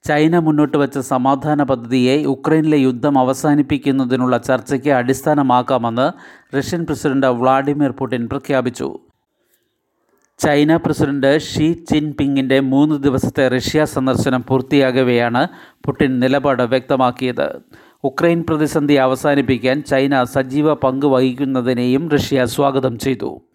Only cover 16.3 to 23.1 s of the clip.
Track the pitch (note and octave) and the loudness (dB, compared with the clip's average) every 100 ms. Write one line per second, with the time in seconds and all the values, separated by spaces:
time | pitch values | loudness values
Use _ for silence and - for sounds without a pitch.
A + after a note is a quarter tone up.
16.3 | C#3 C#3+ B2 A#2+ C3 - C3+ B2+ B2 B2+ | 2 0 0 0 -2 0 0 0 0 -6
17.3 | A#2+ C#2+ - _ - - _ C#3 - E3+ | -4 -4 -6 _ -20 -20 _ -6 0 0
18.3 | E3+ E3 D#3 D3+ D#3+ C#3+ C#3+ C3 B2+ D3 | 0 -2 -2 0 0 2 2 2 0 0
19.3 | C#3 B2 B2 B2 C#3 D3 C3+ C#3 C#3 B2 | 0 2 0 0 -2 -2 0 2 0 0
20.3 | C#3 C3 C#3 D3+ D3 C3+ C3+ C#3+ C3 C3 | -2 -2 0 0 0 0 0 2 2 2
21.3 | B2 C#3 C3 B2 B2 B2 C3+ E3 D3 - | 0 -4 -2 -2 -2 0 0 0 -2 0
22.3 | C#3 B2 C3 C#3 C3+ C3 A#2 C#3 | 0 0 0 0 0 -2 -4 -4